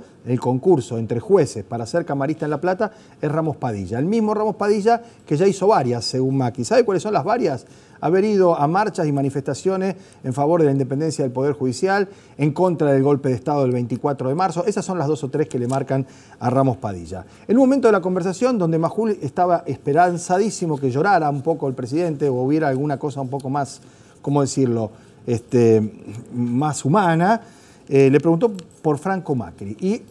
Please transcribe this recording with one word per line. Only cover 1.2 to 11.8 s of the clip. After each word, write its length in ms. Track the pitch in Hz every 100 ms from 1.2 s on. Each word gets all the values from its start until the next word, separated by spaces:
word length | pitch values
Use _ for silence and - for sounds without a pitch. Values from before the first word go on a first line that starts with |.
jueces 420 | - 190 131 110
para 220 | - 117 113
ser 180 | 170
camarista 400 | 165 139 139 156
en 80 | 151
La 80 | 147
Plata 320 | 175 185 208 - - -
es 100 | 147
Ramos 240 | 151 160 -
Padilla. 420 | 151 104 92 117
El 80 | 165
mismo 280 | 226 214
Ramos 240 | 214 214 214
Padilla 440 | 202 214 214 233 - - -
que 120 | 151
ya 100 | 196
hizo 200 | - 190
varias, 360 | 196 127 120
según 340 | - 131 131 135
Macri. 280 | 123 117 120
¿Sabe 180 | 240
cuáles 180 | 220 185
son 120 | 214
las 100 | 185
varias? 420 | 156 240 185 127 - - - -
Haber 260 | 147 190 214
ido 300 | 202 180 156
a 120 | 147
marchas 400 | 190 208 190 156
y 40 |
manifestaciones 840 | 143 139 139 139 135 190 190 190 190 - -
en 80 | 135
favor 280 | 127 143 170
de 80 | 147
la 40 |
independencia 520 | 139 127 135 160 147
del 80 | 135
Poder 220 | 123 143
Judicial, 560 | 139 131 120